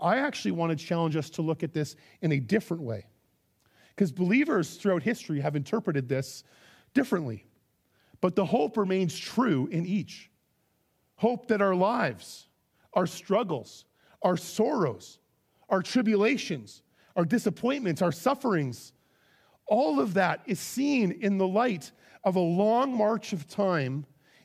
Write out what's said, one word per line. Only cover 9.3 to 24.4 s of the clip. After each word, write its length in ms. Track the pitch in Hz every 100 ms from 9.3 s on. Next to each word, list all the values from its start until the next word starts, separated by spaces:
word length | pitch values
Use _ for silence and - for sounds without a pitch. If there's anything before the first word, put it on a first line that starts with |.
| - 247 143 127
in 120 | 165 170
each. 440 | 202 139 - - _ _ _ _ _ _ _ _ -
Hope 320 | 226 247 -
that 120 | 214
our 140 | 196
lives, 720 | 185 190 247 156 104 - - - _ _ _ _
our 160 | - 185
struggles, 760 | - - 202 220 143 107 - - _ _ -
our 160 | 185 180
sorrows, 840 | - - 226 285 151 107 - - _ _ _ _ -
our 140 | 190
tribulations, 1000 | - 254 220 208 214 269 - 147 107 - _ _ _
our 100 | -
disappointments, 800 | 165 233 214 - 233 277 208 151
our 80 | 180
sufferings, 840 | 151 254 269 262 180 139 117 - _ _ _ _ _ _ _ -
all 340 | 214 311 277
of 140 | 247
that 280 | 185 180 - -
is 120 | 202
seen 540 | - - 285 277 196
in 260 | - 202 196
the 80 | 190
light 460 | 196 247 180 - _ - -
of 100 | 190
a 60 | 185
long 560 | 170 175 208 233 269 247
march 360 | 214 220 -
of 140 | 185 143
time 580 | - 196 170 131 135 147 _ _ _